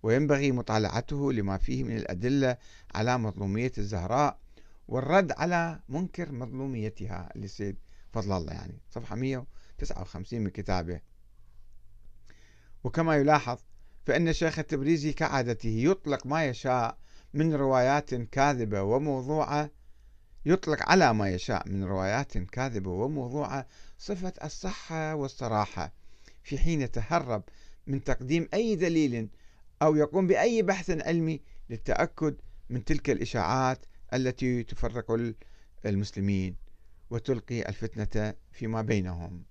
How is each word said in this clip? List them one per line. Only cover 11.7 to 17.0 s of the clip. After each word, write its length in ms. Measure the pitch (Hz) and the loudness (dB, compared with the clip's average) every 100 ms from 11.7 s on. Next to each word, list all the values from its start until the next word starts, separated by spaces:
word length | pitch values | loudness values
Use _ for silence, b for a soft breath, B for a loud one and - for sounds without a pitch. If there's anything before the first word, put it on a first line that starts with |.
| - - - - - - b b b b b | -18 -18 -18 -18 -18 -18 b b b b b
وكما 320 | - - 165 151 | -4 2 4 4
يلاحظ 440 | 139 151 - 123 - - - - - | 6 4 4 -8 -10 -20 -18 -12 0
فإن 220 | 127 165 | 2 4
الشيخ 320 | 160 165 156 | 4 0 0
التبريزي 540 | 147 147 139 165 151 | -2 -2 2 2 2
كعادته 560 | 139 156 143 123 117 117 | 0 0 0 0 -2 0
يطلق 560 | 110 135 190 - 139 123 | 2 4 2 0 -4 0
ما 200 | 151 151 | 0 0
يشاء 520 | 120 135 127 113 - | -2 0 2 0 -4